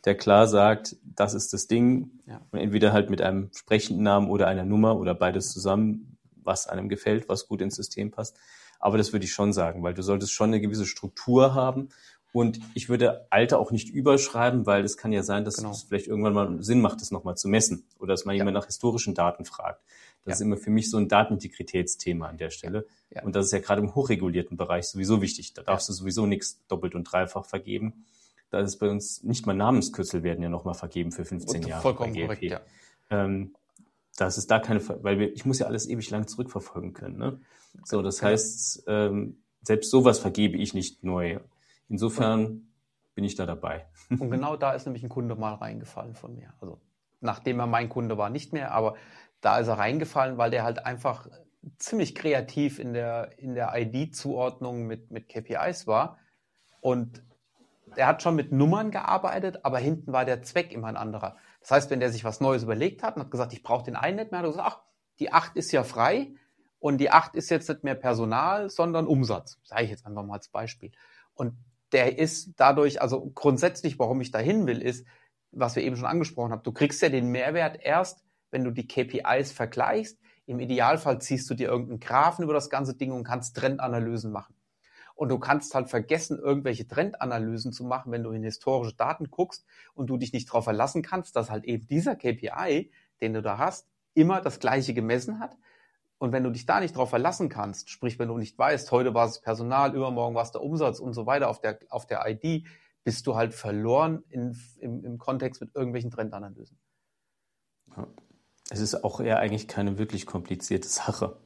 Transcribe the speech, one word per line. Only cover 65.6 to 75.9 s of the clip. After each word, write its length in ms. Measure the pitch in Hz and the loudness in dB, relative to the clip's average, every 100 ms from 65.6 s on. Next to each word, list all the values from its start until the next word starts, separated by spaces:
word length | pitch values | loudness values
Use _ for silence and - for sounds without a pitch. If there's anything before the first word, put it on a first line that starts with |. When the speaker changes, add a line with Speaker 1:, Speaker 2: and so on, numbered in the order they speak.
| 156 | 0
Speaker 2:
ja 100 | 143 | 0
frei 520 | 117 113 123 214 277 - _ _ _ _ | 0 2 2 2 -2 -10 _ _ _ _
und 200 | 151 139 | -2 2
die 120 | 139 | 6
acht 240 | 165 - | 6 6
ist 160 | - - | -6 0
jetzt 180 | 165 - | 0 0
nicht 140 | 151 | -6
mehr 140 | 143 131 | -4 -4
Personal, 720 | 127 117 113 113 156 202 208 | 0 0 0 0 0 -2 -4
sondern 380 | - 170 165 160 | -2 0 0 2
Umsatz", 500 | 139 120 95 - - | 2 2 -2 -6 -20
sag 180 | _ 107 | _ -2
ich 80 | 113 | -2
jetzt 160 | 104 104 | -4 -10
einfach 180 | 104 | -10
mal 100 | 101 | -8
als 120 | 101 - | -10 -8
Beispiel. 440 | - 110 - - _ _ _ _ | -8 -8 -10 -18 _ _ _ _
Und 200 | _ 123 120 - _ _ | _ -6 -6 -20 _ _
der 260 | 135 127 135 | 4 4 4
ist 320 | 160 - - - | -2 -2 -12 4
dadurch, 460 | 170 175 147 139 | 6 6 2 2
also 300 | 127 131 - | -2 -2 -4
grundsätzlich, 640 | 131 147 127 180 180 165 135 | 0 2 4 2 0 -6 -2
warum 220 | 117 131 | 0 0
ich 100 | 123 | -2
dahin 380 | 110 117 220 165 | -2 2 2 2
will, 120 | 120 | 0
ist, 240 | 123 123 - _ _ _ _ | -2 -6 -12 _ _ _ _
was 240 | - 123 | -2 -2
wir 80 | 123 | 0
eben 140 | - | -2